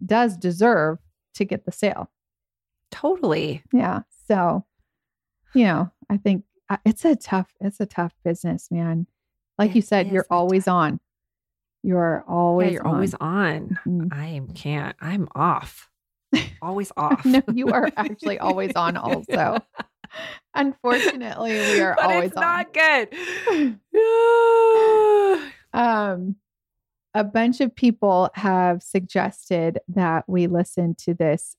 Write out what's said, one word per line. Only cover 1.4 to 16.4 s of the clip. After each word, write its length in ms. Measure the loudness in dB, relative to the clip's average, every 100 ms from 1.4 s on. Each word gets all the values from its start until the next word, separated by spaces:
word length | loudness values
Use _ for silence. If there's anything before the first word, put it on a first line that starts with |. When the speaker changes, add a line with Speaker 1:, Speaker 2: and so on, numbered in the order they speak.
Speaker 1:
get 200 | -4 -6 -8
the 60 |
sale. 360 | -4 -4 -4 -10 _ _ _ _ _ _ _ _
Speaker 2:
Totally. 720 | -4 -2 0 0 -2 -2 -8 -2
Speaker 1:
Yeah. 300 | 0 0 -4 -10 _ -2
So, 360 | 0 2 -2 -6 _ _ _ _ _ _ _ _
you 100 | 2
know, 260 | 2 2 -4 -8 -6
I 80 | -2
think, 260 | 0 -2 -4 _ -8
uh, 60 | -2
it's 200 | 0 2
a 120 | 2 0
tough, 360 | 0 -4 -4 _
it's 200 | -8 -6
a 60 | -6
tough 280 | -4 -6 -6
business, 460 | -6 -4 -4 -6 -6
man. 360 | -4 -2 -4 -6 _ _ _ _ -2
Like 160 | 2
you 60 | 2
Speaker 2:
It 60 | 2
Speaker 1:
said, 200 | 0 0
you're 140 | -2
Speaker 2:
is 60 | 0
a 40 |
Speaker 1:
always 300 | 0 2 2 2
Speaker 2:
tough 80 |
Speaker 1:
on. 260 | 2 0 -2 -12 _ _ _ _ _ _ _
You're 420 | -2 0 2 -2 -2
always 380 | 0 2 2 2
Speaker 2:
Yeah, 60 |
you're 120 | 0 -2
always 280 | -2 -2
Speaker 1:
on. 60 | -4
Speaker 2:
on. 580 | -4 -2 -2 -2 -6 -6 -4
Speaker 1:
Mm-hmm. 220 | -4 -4
Speaker 2:
I 140 | -6 -8
am, 180 | -10 -12
can't. 480 | -10 -6 -6 -8 -10
I'm 280 | -8 -6 -6
off. 560 | -2 -2 -2 -6 -18 -20 _ _ _ _
Speaker 1:
<laughs> 300 | -4